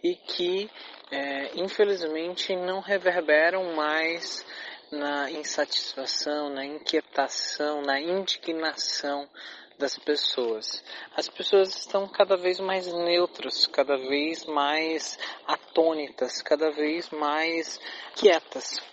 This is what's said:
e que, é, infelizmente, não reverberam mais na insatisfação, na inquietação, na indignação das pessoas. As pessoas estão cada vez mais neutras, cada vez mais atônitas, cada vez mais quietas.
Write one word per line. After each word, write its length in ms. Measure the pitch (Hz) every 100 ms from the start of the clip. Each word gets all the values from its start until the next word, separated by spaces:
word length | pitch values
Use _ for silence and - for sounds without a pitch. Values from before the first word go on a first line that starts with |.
e 120 | 339
que, 540 | 359 - - 175 190 214 - - - -
é, 420 | 139 139 139 139
infelizmente, 960 | 165 190 - 208 190 160 156 170 180 -
não 280 | 185 180 190
reverberam 920 | 190 196 185 175 156 151 165 185 180
mais 720 | 156 151 156 160 170 - - - - - - -
na 400 | 147 143 143 139
insatisfação, 1200 | 151 147 - 143 - - - 131 - 147 147 147
na 160 | 139
inquietação, 1160 | 139 151 - 156 - - 135 - - - 151 147
na 180 | 143 135
indignação 1300 | 165 190 185 - - 160 160 - - - 143 143 143 - - - - -
das 180 | 135 -
pessoas. 840 | - 147 - - 120 110 - - - - -
As 140 | - -
pessoas 400 | - 185 196 190
estão 320 | - - 202 196
cada 260 | - 190
vez 240 | 185 180 185
mais 320 | 190 190 180
neutras, 760 | 170 175 175 175 - 131 - -
cada 280 | - 135
vez 500 | 139 131 143 156 160
mais 720 | - 147 143 156 160 160 - - - - -
atônitas, 920 | 151 - - 165 156 139 - 127 -
cada 280 | - 147 156
vez 380 | 147 151 165 -
mais 680 | 156 147 151 165 165 160 - - - -
quietas. 680 | - 202 165 - 262 - - -